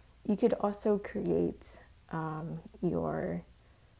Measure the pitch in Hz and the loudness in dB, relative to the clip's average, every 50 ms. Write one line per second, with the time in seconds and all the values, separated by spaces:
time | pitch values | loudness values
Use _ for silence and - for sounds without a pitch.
0 | - - - - - - 208 - 240 220 - - - 208 202 - - 214 208 202 | -20 -20 -20 -6 -2 0 2 4 4 4 4 4 2 0 0 0 2 2 2 2
1 | 208 - - 208 175 175 170 170 170 - - - - - - - - - - - | 0 -4 -4 -2 0 2 2 2 2 2 0 -4 -10 -16 -18 -18 -20 -20 -20 -20
2 | - - - 160 160 156 156 156 160 160 160 160 - - - - 185 170 - 165 | -12 -8 -6 -4 -4 -4 -4 -6 -6 -6 -8 -10 -10 -14 -6 -2 0 0 0 0
3 | 165 151 156 160 - 165 170 175 - - - - - - - - - - - - | 0 0 0 -2 -2 -2 -4 -4 -8 -10 -18 -20 -20 -20 -20 -20 -20 -20 -20 -20